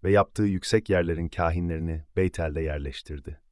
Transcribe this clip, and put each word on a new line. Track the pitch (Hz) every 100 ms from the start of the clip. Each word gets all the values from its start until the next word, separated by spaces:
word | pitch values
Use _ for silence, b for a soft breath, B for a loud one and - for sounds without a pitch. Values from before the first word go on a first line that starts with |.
ve | 92
yaptığı | 101 98 -
yüksek | 104 92 - 113 -
yerlerin | 92 85 82 85
kahinlerini | - 85 82 87 80 82 78 78 -
Beytel'de | 92 - 82 76
yerleştirdi. | 80 73 69 - - 73 - 78 _